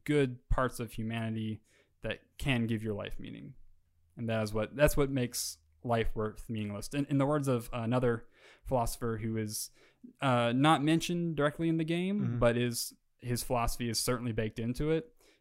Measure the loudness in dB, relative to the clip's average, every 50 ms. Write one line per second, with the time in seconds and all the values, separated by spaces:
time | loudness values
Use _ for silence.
0 | _ 2 4 4 4 2 0 -8 _ _ 2 2 2 0 0 -4 -8 -6 -4 -4
1 | -4 -2 -2 -2 -2 -2 -2 -2 -2 -4 -4 -6 _ _ _ _ _ _ _ _
2 | -6 -6 -6 -6 _ _ _ -6 -2 0 2 2 2 0 0 -2 -2 -4 -4 -4
3 | -4 -6 -6 -6 -8 -10 -10 -12 -14 -16 -16 -18 -20 -20 -20 _ _ _ _ _
4 | _ _ _ -6 -4 -2 0 0 0 0 0 -2 -2 -2 2 4 4 6 6 4
5 | 2 2 2 -2 -2 -2 -2 -6 -6 -6 -8 -12 _ _ _ _ -2 0 2 2
6 | 2 0 0 0 -2 -4 -4 -8 -10 -6 -6 -4 -4 -4 -6 -8 -8 -4 -2 -2
7 | -2 0 2 2 2 2 2 0 2 0 0 0 -2 -4 -6 -4 -2 0 0 2
8 | 4 2 2 0 -4 -12 _ -20 -20 -20 -20 _ _ -2 0 0 0 0 -2 -4
9 | -4 -4 -4 -2 -2 -2 -2 -2 -2 -4 -4 -8 -8 -10 -12 _ -20 -20 _ _
10 | -20 -20 -10 _ 0 2 4 4 4 4 4 4 6 6 6 6 4 4 2 2
11 | 2 0 -2 -2 -2 -2 0 2 0 0 0 0 0 0 2 0 0 0 0 -2
12 | 0 -2 -2 -2 -2 -2 0 2 4 4 4 4 0 0 -2 -4 -6 -8 -10 _
13 | _ _ _ _ -4 -4 -2 -2 -2 -2 0 0 0 0 0 -2 -2 -2 -2 0
14 | 0 0 0 0 0 -2 -2 -2 -2 -2 -2 -2 -4 -2 -2 0 0 2 2 0
15 | 0 -6 _ _ _ -20 _ _